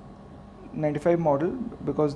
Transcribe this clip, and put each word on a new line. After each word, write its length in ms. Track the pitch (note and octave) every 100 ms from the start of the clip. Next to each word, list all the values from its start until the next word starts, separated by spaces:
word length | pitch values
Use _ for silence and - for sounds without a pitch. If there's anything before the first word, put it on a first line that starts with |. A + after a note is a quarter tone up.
| - - - - - - -
ninety-five 460 | D#3 D3+ D3 F3 E3+
model, 300 | D#3+ C#3 F3+ B3+ - -
because 300 | D3 C#3+ D3